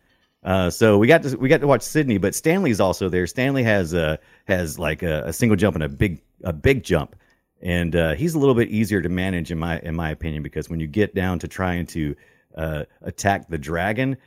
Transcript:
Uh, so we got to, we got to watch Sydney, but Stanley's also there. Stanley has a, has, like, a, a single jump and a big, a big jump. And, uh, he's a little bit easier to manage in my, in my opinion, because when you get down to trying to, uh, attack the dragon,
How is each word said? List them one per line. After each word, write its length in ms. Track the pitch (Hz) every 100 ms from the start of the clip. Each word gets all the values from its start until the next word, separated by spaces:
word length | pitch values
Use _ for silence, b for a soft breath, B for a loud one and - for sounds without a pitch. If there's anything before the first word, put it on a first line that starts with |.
| _ _ _ _
Uh, 280 | 95 92 87
so 260 | - 110 101
we 100 | 120
got 140 | 165
to, 120 | 139 -
we 120 | 127
got 120 | 151
to 60 | 143
watch 160 | 123
Sydney, 360 | - 151 139 101
but 160 | 95
Stanley's 460 | - 160 185 165 101
also 280 | 95 - 95
there. 180 | 90 90
Stanley 360 | - 131 139
has 280 | 113 101 80
a, 240 | 87 78 78 b b b
has, 320 | 92 80 80
like, 240 | 78 78
a, 220 | 87 78 62
a 60 |
single 240 | - 117 98
jump 180 | 101
and 80 | 80
a 60 | 73
big, 340 | 69 107 78 _ _
a 80 | 92
big 320 | 76 135 135
jump. 320 | - 82 - - _ _ _ _
And, 340 | 90 87 85 85
uh, 180 | 80
he's 200 | 78 170
a 40 | 156
little 160 | 139
bit 140 | 117 113
easier 340 | 107 101 101
to 60 | 85
manage 420 | 90 95 87 80
in 80 | 82
my, 220 | 85 85
in 160 | 80 82
my 140 | 78
opinion, 320 | 76 82 76
because 260 | 71 78 -
when 80 | 82
you 80 | 78
get 280 | 104 101 95
down 240 | 92 87
to 80 | 80
trying 360 | - 92 87 82
to, 280 | 82 73 69 b b b
uh, 300 | - 80 76 - _
attack 460 | - - 101 98 -
the 100 | 80
dragon, 580 | 69 85 98 110 131 131